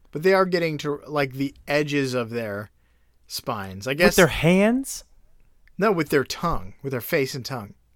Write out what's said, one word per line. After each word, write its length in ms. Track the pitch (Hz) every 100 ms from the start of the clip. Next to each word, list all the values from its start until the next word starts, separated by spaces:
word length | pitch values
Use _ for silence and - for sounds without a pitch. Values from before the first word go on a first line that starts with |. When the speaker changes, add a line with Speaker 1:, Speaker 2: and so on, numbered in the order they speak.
| _
Speaker 1:
but 100 | 147
they 100 | 175
are 140 | 190 190
getting 320 | 175 165 147
to, 220 | 151 143 -
like, 240 | 147 139
the 220 | 131 139 - -
edges 480 | 147 151 143 135
of 160 | 127 113
their 400 | 117 110 101 104 _ _ _ _ _ _
spines. 640 | - - 113 98 95 107
I 60 |
guess 160 | 147 175
Speaker 2:
With 60 | 170
their 100 | 170
hands? 760 | - 156 185 208 247 269 - - - _ - _ _ _ -
Speaker 1:
No, 140 | 208
with 200 | 180 147
their 120 | 147
tongue, 520 | 123 - 170 135 92 -
with 100 | 135
their 80 | 131
face 340 | - 165 135
and 100 | 135
tongue. 300 | 117 131 104 - _